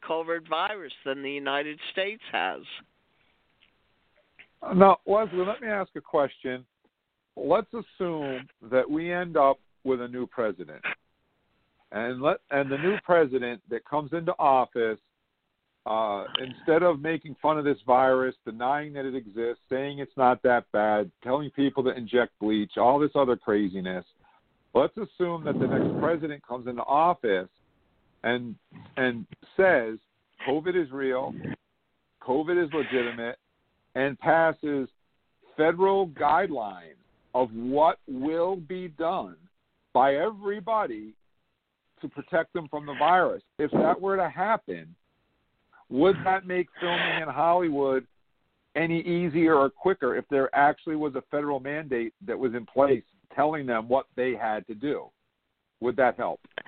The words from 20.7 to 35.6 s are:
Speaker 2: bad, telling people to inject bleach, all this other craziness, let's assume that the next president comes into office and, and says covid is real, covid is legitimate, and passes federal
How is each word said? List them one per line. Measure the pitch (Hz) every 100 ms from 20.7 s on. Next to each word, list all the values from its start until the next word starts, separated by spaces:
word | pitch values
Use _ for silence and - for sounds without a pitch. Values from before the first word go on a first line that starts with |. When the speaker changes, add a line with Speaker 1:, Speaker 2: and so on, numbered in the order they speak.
Speaker 2:
bad, | 107 107 107 95 _
telling | 120 139 147
people | - 139 139
to | 127 117
inject | 107 120 113 -
bleach, | 107 107 104 107
all | 117 143
this | 147
other | 147 131 120
craziness, | - 104 101 95 92 90 - _ _ _ _ _ _
let's | 120 160 226
assume | 202 - 180 170
that | 147 -
the | 127
next | - - -
president | 151 165 151 143
comes | - 123 120
into | 120
office | - 143 170 175 113 92 92 _ _ _ _ _ _ _
and, | 113 123 120 - _ 113 107 -
and | 127 120 98 - - -
says | 190 151 113 110 _ _ _ - -
covid | 151 170
is | 180 143
real, | 139 135 127 139 - - - _ _ _ _ _ _
covid | - 135 156 175
is | 160
legitimate, | 151 120 127 120 117 117 127 _ _ _ _ _
and | 123 139 131
passes | 160 160 160 156 151 143 127 _ _ _ _ _ _
federal | -